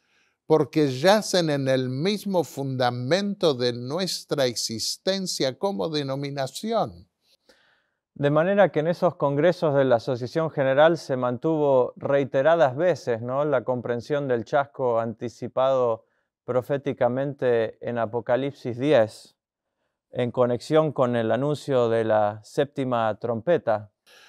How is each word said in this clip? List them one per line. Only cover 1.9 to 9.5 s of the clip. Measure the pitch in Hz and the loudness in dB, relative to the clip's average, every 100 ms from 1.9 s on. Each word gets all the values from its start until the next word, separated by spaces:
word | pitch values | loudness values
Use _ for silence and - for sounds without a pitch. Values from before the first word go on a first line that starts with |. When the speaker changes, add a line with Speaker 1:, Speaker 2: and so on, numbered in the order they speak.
| 131 180 208 202 180 | -4 -4 -4 -2 -2
Speaker 1:
fundamento | 143 - 139 131 123 120 123 180 202 196 170 | -2 -6 -6 -2 -2 -2 -2 -2 -2 -2 0
de | 127 123 | 0 -2
nuestra | 120 123 160 180 - - 147 131 | -2 -6 -6 -4 -6 -6 -2 -2
existencia | 113 - 113 - - - 190 185 - 139 127 | -2 -6 -6 -6 -6 -4 -4 -4 -2 -4 -2
como | 196 196 170 | -4 -2 -4
denominación. | 151 135 135 143 139 131 - 220 226 139 87 - _ _ _ _ _ _ _ _ _ _ | -4 -4 -6 -6 -6 -6 -6 -4 -2 -2 -6 -20 _ _ _ _ _ _ _ _ _ _
Speaker 2:
De | - 143 | -2 0
manera | 151 175 202 180 | 2 2 4 4
que | 156 | 4
en | 156 | -2
esos | 170 175 - | 0 0 0
congresos | 143 143 165 | -2 2 2